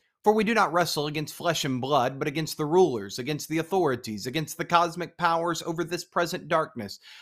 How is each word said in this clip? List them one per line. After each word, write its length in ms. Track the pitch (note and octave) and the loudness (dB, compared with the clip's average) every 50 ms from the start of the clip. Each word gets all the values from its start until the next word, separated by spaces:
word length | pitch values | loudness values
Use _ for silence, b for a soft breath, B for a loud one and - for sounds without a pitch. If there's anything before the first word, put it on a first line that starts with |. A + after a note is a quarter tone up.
| _ _ _ _ - | _ _ _ _ 2
For 80 | G#3+ G#3+ | 4 4
we 120 | A3 G3 | 4 4
do 100 | G#3+ A#3 | 4 4
not 180 | G#3+ F#3+ D3 D#3 | 4 4 4 4
wrestle 360 | F3 E3+ D#3+ - D#3 D3 D3+ | 2 2 2 0 -4 -4 -4
against 260 | D3 D#3 D3+ - - | -4 -6 -6 -8 -8
flesh 300 | - - F3 D3+ - - | -4 -2 -2 0 0 0
and 160 | C#3 B2+ B2 | -2 -2 -2
blood, 400 | B2 C3+ D3 C3+ A#2+ C3 C#3 C3+ | 0 2 2 4 2 2 0 -2
but 80 | C#3+ D3+ | -6 -4
against 280 | C#3 D#3+ D#3 D#3+ - | -4 -4 -4 -4 -4
the 80 | - D#3 | -4 -2
rulers, 540 | D3 E3 F#3 F#3 D#3 B2 G#2+ G2 G2+ - - | 2 6 6 6 6 4 -2 -6 -6 -8 -8
against 300 | B2 D3 D3+ C#3 - - | -6 -4 -4 -6 -4 -4
the 100 | D#3 D#3+ | -2 -2
authorities, 680 | D#3+ D#3+ G3 F#3+ F3 C#3 B2+ A#2+ - A2+ G#2+ G2+ F#2+ | -2 0 2 2 2 2 2 0 -4 -6 -8 -6 -6
against 320 | B2+ B2+ D#3+ D3+ - - | -6 -4 -4 -4 -6 -6
the 80 | - E3 | -8 -2
cosmic 540 | - F3 E3+ F3 E3+ D#3+ F3 E3 - - - | 2 4 4 4 4 0 -6 -8 -8 -6 -2
powers 460 | F3 E3+ E3 E3 E3+ F3 E3 D#3+ - | 0 2 2 2 0 0 -2 -4 -4
over 180 | E3+ E3+ E3 E3+ | -6 -4 -4 -4
this 220 | D#3+ F3 E3 - | -4 -6 -8 -8
present 420 | _ - F3+ F3 D#3+ F3+ D#3+ - | _ -2 -2 -2 -2 -2 -6 -4
darkness, 540 | D3 E3+ D#3+ D#3 - - A#2+ G2+ G2 - - B B B B | 0 0 0 0 0 -6 -10 -10 -10 -10 -14 B B B B